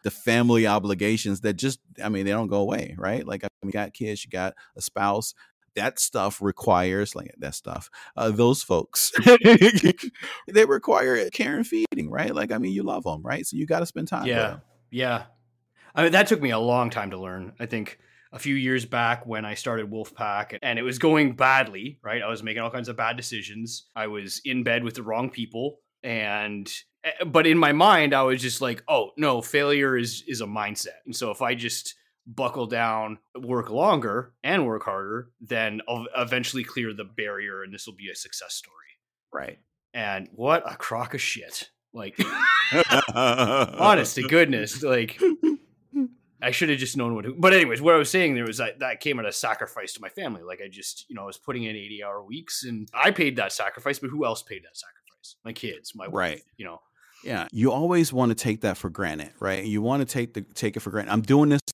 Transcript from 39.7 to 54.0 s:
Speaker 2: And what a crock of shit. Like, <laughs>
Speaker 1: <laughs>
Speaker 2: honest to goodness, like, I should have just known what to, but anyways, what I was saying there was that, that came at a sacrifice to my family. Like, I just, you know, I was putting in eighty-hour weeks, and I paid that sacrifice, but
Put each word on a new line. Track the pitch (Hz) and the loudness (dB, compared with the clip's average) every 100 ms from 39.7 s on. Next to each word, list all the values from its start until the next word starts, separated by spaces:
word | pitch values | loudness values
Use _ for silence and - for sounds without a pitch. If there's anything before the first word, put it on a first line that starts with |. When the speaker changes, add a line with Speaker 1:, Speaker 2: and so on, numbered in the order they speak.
| _ _ | _ _
Speaker 2:
And | 120 107 98 95 | -8 -6 -6 -8
what | - 127 165 - | -6 0 0 -2
a | - | -10
crock | - 113 123 | -8 -6 -6
of | 143 | -6
shit. | - - - - - _ _ | -6 -6 -10 -14 -14 _ _
Like, | 113 101 - | -14 -10 -6
<laughs> | - - 381 - - | -4 0 2 2 2
Speaker 1:
<laughs> | 156 170 131 - | 2 4 2 2
Speaker 2:
honest | 120 127 120 113 135 120 - 196 185 - - | 0 2 2 2 2 0 4 6 6 2 -2
to | |
goodness, | 131 160 156 120 107 123 | 2 4 6 2 -4 -4
like, | 139 127 113 - 370 311 320 294 _ _ _ 277 254 - _ - | 0 2 0 2 2 4 0 0 _ _ _ -4 -4 -6 _ -6
I | 123 | -2
should | 123 160 | 0 0
have | 139 | 0
just | 127 135 | -2 -2
known | 117 | -2
what | 113 104 | -4 -6
to, | 151 | 2
but | 185 | 6
anyways, | 185 147 117 | 6 6 2
what | 156 | 6
I | 160 | 6
was | 139 | 6
saying | 185 165 | 2 2
there | 127 117 | 2 -2
was | 110 | -4
that, | 113 127 | -6 -4
that | 131 113 | -6 -4
came | 151 127 | -4 -4
at | 104 | -4
a | |
sacrifice | - 117 110 110 117 95 | -4 -4 -4 -6 -10 -12
to | - | -12
my | 98 | -14
family. | - 160 98 | -10 -8 -8
Like, | 87 92 | -12 -14
I | 98 | -16
just, | 98 - - - | -14 -14 -14 -14
you | 113 | -14
know, | |
I | 98 | -14
was | 95 | -12
putting | - 123 | -10 -8
in | 110 107 | -8 -10
eighty-hour | 101 104 104 101 | -12 -12 -10 -12
weeks, | 98 143 - - | -12 -16 -12 -10
and | 127 113 107 | -8 -10 -8
I | 117 165 | 2 2
paid | 190 147 120 | 4 0 0
that | 98 | -4
sacrifice, | - 101 - 139 | -2 -6 -4 -6
but | 139 | -4